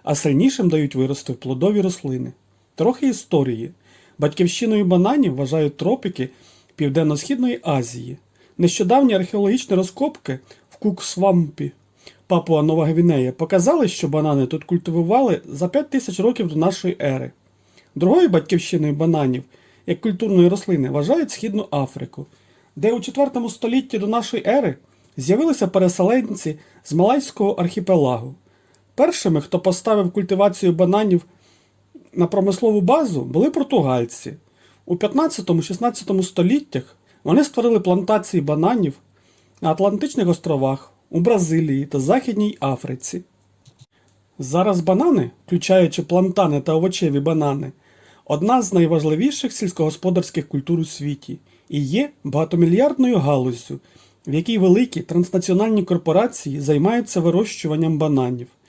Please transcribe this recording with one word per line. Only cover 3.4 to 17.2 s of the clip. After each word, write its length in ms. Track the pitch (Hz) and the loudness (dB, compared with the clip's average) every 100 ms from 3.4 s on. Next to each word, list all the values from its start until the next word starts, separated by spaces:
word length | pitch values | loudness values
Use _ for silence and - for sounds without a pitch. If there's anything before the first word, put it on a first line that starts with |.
| 131 117 117 - _ _ _ - | 0 -4 -10 -16 _ _ _ -4
Батьківщиною 640 | 147 151 175 - 233 214 | -2 0 -2 0 0 0
бананів 500 | 190 180 190 294 220 | 2 4 4 2 0
вважають 420 | 131 139 160 147 147 | 0 -2 0 -2 -2
тропіки 520 | 160 254 - - 127 - _ _ _ - | -2 -2 -4 -6 -8 -10 _ _ _ -4
Південно-Східної 840 | 147 139 156 147 - 277 247 240 | -2 0 0 0 -4 -2 -2 -2
Азії. 540 | - 139 117 120 120 139 _ _ _ - | -2 -2 -4 -10 -14 -16 _ _ _ -2
Нещодавні 560 | 175 - 185 254 269 | 0 0 2 4 4
археологічні 640 | 202 185 208 202 247 - 185 | 2 0 0 0 0 0 0
розкопки 640 | 185 - 294 - - 131 - - _ | -2 -2 -4 -4 -8 -10 -10 -20 _
в 60 | - | -6
Куксвампі, 960 | 208 180 - - 190 180 156 - 143 - _ _ - - - | -4 -4 -6 -2 2 2 0 -4 -10 -10 _ _ -20 -14 -2
Папуа 360 | 175 170 160 | 0 2 2
Нова 240 | 151 160 156 | 2 2 2
Гвінея, 460 | 165 170 151 127 | 2 4 4 0
показали, 560 | 127 165 190 180 330 233 | -2 0 2 2 2 0
що 200 | - 151 | -2 -4
банани 380 | 151 156 143 127 | 0 0 0 0
тут 180 | 156 | -4
культивували 760 | - 175 - 165 165 226 262 160 | -2 -4 -2 -2 2 2 2 0
за 240 | - 143 180 | -4 -6 -2
п'ять 220 | 277 302 | -2 -2
тисяч 300 | 269 247 180 | -2 -4 -2
років 280 | 208 247 185 | 0 0 -2
до 80 | 156 | 0
нашої 400 | 165 185 185 180 | 0 0 -4 -4
ери. 320 | 147 131 | -4 -4